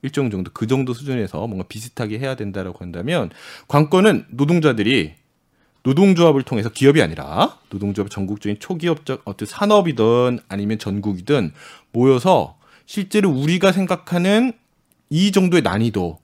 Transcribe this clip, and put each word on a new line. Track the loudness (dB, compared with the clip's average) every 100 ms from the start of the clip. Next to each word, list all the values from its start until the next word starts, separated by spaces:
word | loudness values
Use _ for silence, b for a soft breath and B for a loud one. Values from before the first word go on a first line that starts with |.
일정 | -6 -4 -2
정도 | -4 -8
그 | -8 -2
정도 | -2 -2
수준에서 | -8 -6 -6 -6 -6 -8
뭔가 | -8 -10
비슷하게 | -14 -16 -10 -8 -6
해야 | -8 -8
된다라고 | -8 -8 -10 -12
한다면 | -14 -10 -4 -4 -4 B B B B
관건은 | 2 4 4 4 2 -4
노동자들이 | -2 2 2 2 0 0 0 -2 -10 _ _ _ _ _ _
노동조합을 | -2 4 4 6 6 4
통해서 | 0 -4 -4
기업이 | 4 4 6
아니라 | 2 -2 -8 -2 -2 -2 _
노동조합 | -8 -6 -4 -6
전국적인 | -6 -6 -6 -6 -8
초기업적 | -8 -6 -2 -4 -4 -8
어떤 | -8 -10 -10
산업이든 | -4 2 4 2 0 2 2 0 -2 _
아니면 | -6 -4 -4
전국이든 | -4 -6 -4 -6 -2 0 -2 B B B B
모여서 | 2 4 4 4 2 0 -10 b b _
실제로 | -10 -2 0 2
우리가 | 0 0 2 2
생각하는 | 2 -2 -4 -4 -2 2 2 0 -4 _ _ _ _ _
이 | 0 2
정도의 | 4 4 2
난이도 | 2 0 0 -2 -4 -8